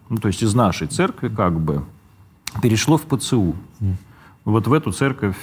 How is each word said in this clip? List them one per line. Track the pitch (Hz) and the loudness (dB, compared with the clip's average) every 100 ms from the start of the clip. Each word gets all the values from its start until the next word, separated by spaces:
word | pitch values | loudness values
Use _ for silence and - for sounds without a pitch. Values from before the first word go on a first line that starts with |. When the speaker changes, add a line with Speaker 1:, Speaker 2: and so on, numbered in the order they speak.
| - | -6
Speaker 1:
ну, | 113 | -2
то | 107 | -2
есть | 90 | 0
из | 113 117 | 0 4
нашей | 104 - 80 | 2 2 -4
церкви, | - 190 - 120 | -2 -2 -2 -6
как | 107 87 80 | 0 0 0
бы, | 78 71 69 - _ _ - _ - - | 0 -2 -6 -16 _ _ -20 _ -14 -2
перешло | 123 110 - 156 | 0 2 4 2
в | |
П | - 127 | 2 -4
Ц | - 123 | 0 2
У. | 87 82 - - | 2 -2 -10 -4
Speaker 2:
Мгм. | 98 92 - - - - - | -4 -4 -8 -20 -20 -10 0
Speaker 1:
Вот | 107 113 | 0 4
в | |
эту | 151 110 | 2 0
церковь, | - 139 131 101 92 | -2 -2 0 -2 -4